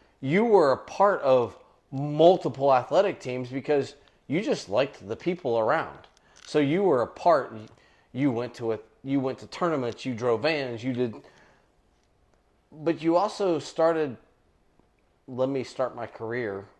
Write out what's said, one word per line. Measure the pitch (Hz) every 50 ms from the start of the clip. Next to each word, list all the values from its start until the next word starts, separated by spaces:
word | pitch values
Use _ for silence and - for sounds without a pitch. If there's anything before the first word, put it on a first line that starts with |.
| _ _ _ _
You | - 135 151 196 226
were | 240 214 190 156 139
a | 127 123
part | - - - - 196 208 190 143
of | - 131 131 127 120 107 - - - _ _ _ _ _
multiple | - 135 143 147 147 151 160 175 185 - - 156 123 135 139 139 135
athletic | 127 123 - 139 175 202 196 156 -
teams | - 131 123 127 127 120
because | 127 135 127 - 147 139 135 - - - _ _ _ _ _ -
you | 135 175
just | 220 302 220 - - -
liked | 95 117 139 139 - - 98 95
the | 113
people | - - 170 180 - - 131 117 117
around. | 110 113 147 160 139 80 69 - - _ _ _ _ _ _ - - -
So | - 151
you | 147 139 151 190 202
were | 185 147 123 113
a | -
part. | - - - 175 165 139 123 - 113 110 107 110 - - _ _ _ _ _ _ -
You | 123 143 143
went | 120 117 120 120 -
to | - 120 113 110
a, | 107 - - _ _ -
you | 135 139 139
went | 127 135 123 -
to | - -
tournaments. | - - 180 170 160 139 127 120 110 - -
You | 131 123
drove | 107 120 123 117 110
vans. | 127 156 160 147 135 127 120 113 113
You | 131 127
did. | 123 127 117 104 - - - - - - _ _ _ _ _ _ _ _ _ _ _ _ _ _ _ _ _ _ _ _ _ _ _ _ _
But | - 156 151 160 160 139 151
you | 165 165
also | 175 196 214 214 - 202 185 170 143
started, | - - - - 160 165 165 160 156 139 117 - _ _ _ _ _ _ _ _ _ _ _ _ _ _ _ _ _ _ _ _ _ -
"Let | 127 120 127 135
me | 139 135 120
start | - - - 131 120 -
my | 120 117 107
career | - - 113 110 117 123 120 104 98 98 98 - _